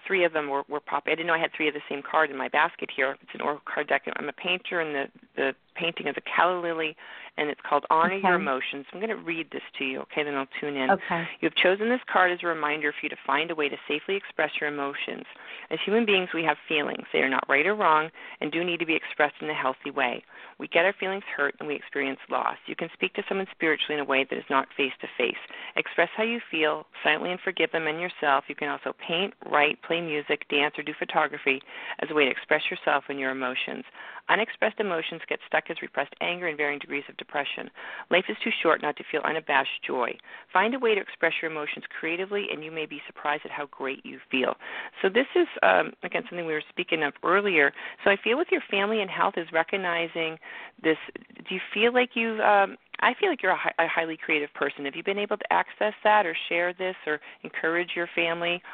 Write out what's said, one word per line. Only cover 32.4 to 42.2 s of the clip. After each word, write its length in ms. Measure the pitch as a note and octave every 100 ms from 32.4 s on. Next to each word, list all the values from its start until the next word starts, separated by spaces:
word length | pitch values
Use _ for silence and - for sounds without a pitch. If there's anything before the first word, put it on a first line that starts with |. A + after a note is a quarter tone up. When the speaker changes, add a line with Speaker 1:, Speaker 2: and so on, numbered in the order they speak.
| - D3+ -
Speaker 1:
yourself 320 | F3+ - D3 -
and 100 | C#3
your 100 | C3+
emotions. 540 | C3 B2+ C3 - - - - - - -
Unexpressed 500 | F3 F#3 - G#3+ -
emotions 400 | G#3 E3+ D#3+ E3 -
get 100 | D3+ -
stuck 220 | D#3 -
as 120 | E3
repressed 320 | - - C#3 -
anger 280 | E3+ F3 F3
and 100 | D3+
varying 220 | D3 C#3+
degrees 240 | - C#3 C#3
of 80 | -
depression. 540 | - D3 C#3 - - - - - -
Life 140 | F3+ G3
is 80 | G#3+
too 60 | A#3 G#3+
short 200 | E3 D#3
not 160 | D3 -
to 60 | -
feel 120 | D#3
unabashed 480 | D3+ D#3 D#3 C#3 C3+ - -
joy. 260 | C3+ A#2+ - - - -
Find 220 | F3+ G#3
a 60 | C4
way 160 | A#3+ G#3
to 40 |
express 320 | - - E3 D#3+
your 80 | E3
emotions 360 | D#3 D3 - - -
creatively, 500 | D#3+ E3+